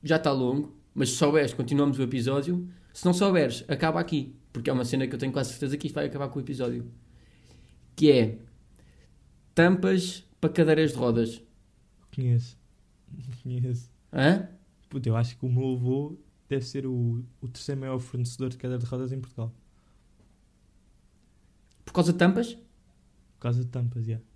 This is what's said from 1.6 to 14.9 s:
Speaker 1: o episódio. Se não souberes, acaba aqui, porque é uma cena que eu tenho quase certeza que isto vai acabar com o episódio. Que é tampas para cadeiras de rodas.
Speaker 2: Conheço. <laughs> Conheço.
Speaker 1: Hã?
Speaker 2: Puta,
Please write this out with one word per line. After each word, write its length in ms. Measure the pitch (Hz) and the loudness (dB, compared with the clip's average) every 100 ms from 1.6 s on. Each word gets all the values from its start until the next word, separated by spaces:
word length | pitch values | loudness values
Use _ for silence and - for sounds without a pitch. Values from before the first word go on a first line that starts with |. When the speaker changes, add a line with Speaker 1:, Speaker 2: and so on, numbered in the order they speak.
| 120 143 143 127 | -2 2 2 2
Speaker 1:
o 40 | |
episódio. 640 | 127 127 120 139 143 180 175 - - | -2 0 0 0 0 -2 -4 -14 -20
Se 120 | - | -2
não 80 | 180 | 0
souberes, 500 | 180 196 185 135 - - | 4 4 4 2 0 -4
acaba 320 | 139 160 160 | -2 0 0
aqui, 340 | 170 156 127 - _ | 0 -2 -4 -12 _
porque 180 | 120 117 | -8 -2
é 20 | |
uma 120 | 131 | -2
cena 220 | 120 135 127 | 0 -2 -2
que 80 | |
eu 40 | 123 | -2
tenho 140 | 135 | -4
quase 180 | 135 127 | -2 -4
certeza 260 | - 139 147 | -4 -4 -4
que 100 | 156 | -6
isto 80 | |
vai 120 | 151 147 | -4 -6
acabar 220 | 143 139 | -6 -6
com 100 | 139 | -6
o 40 | |
episódio. 480 | 123 131 123 123 120 - _ - - _ - - - - - | -8 -4 -4 -4 -10 -16 _ -20 -20 _ -20 -20 -20 -20 -20
Que 160 | - 151 | 4 6
é 260 | 131 110 110 - - _ - - - _ _ _ _ _ | 8 6 -2 -14 -20 _ -20 -20 -20 _ _ _ _ _
tampas 680 | - 170 185 185 190 180 - - _ | 4 6 6 2 2 0 -8 -16 _
para 100 | 170 | -2
cadeiras 420 | - 160 156 156 | 4 4 6 4
de 40 | 127 | 2
rodas. 440 | 123 117 113 - - _ _ _ _ _ _ | 0 2 0 -4 -18 _ _ _ _ _ _
Speaker 2:
Conheço. 420 | - 123 120 120 - _ _ _ _ | -4 0 0 0 -14 _ _ _ _
<laughs> 400 | _ - 123 120 | _ -14 -14 -12
Conheço. 480 | 131 123 127 120 - _ _ | -8 -4 -4 -4 -10 _ _
Speaker 1:
Hã? 360 | - 139 190 180 - _ _ | 2 4 4 0 -14 _ _
Speaker 2:
Puta, 200 | _ | _